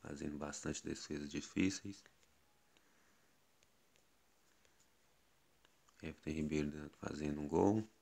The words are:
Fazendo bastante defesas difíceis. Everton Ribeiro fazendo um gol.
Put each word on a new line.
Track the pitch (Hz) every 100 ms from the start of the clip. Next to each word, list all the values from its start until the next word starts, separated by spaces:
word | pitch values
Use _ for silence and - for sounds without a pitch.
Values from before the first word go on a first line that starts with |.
Fazendo | 76 71 76 73
bastante | 73 73 76 76
defesas | 78 76 - 76 73
difíceis. | 73 - - 92 95 98 98 - _ - _ _ _ _ - _ - - - _ _ _ _ - _ _ - _ _ _ _ _ _ - _ - _ _ _ _ _ _ _ - _ - -
Everton | 82 80 -
Ribeiro | 78 76 76 76 76 73 -
fazendo | - 73 76 73
um | 73
gol. | 82 95 110 107 -